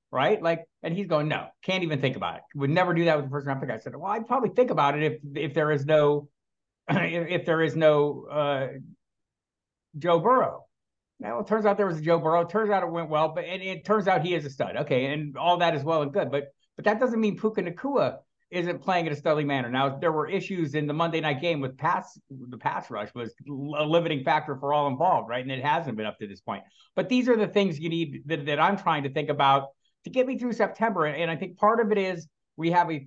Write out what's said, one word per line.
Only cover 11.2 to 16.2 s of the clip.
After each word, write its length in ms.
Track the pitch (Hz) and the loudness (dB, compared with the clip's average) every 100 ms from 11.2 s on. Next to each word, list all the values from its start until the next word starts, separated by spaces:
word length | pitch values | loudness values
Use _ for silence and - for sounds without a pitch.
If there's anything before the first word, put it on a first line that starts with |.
Now, 180 | - 120 | -8 -6
it 80 | 202 | -2
turns 200 | 220 208 | 2 2
out 100 | 202 | 2
there 100 | 196 | 0
was 120 | 160 | 0
a 40 | |
Joe 160 | 156 165 | 2 2
Burrow. 220 | 156 170 | 4 2
It 80 | 170 | 2
turns 220 | 208 208 | 0 0
out 120 | 196 | 0
it 80 | 175 | 0
went 180 | 170 156 | -4 -2
well, 200 | 151 160 | 0 0
but, 160 | 160 | -2
and 180 | 160 185 | -6 -8
it 220 | 190 180 | -8 -8
turns 240 | - 214 190 | 0 2 4
out 160 | 180 | 2
he 100 | 165 | 2
is 100 | 170 | -2
a 60 | 147 | -4
stud. 260 | - 98 107 | -4 -4 -2
Okay, 300 | 156 131 135 | 0 0 0
and 300 | 151 147 127 | -4 -6 -2
all 220 | 165 175 | 2 4
that 160 | 170 | 2
is 100 | 151 | 0
well 180 | 143 160 | 0 0
and 100 | 147 | 0
good, 180 | 190 | -2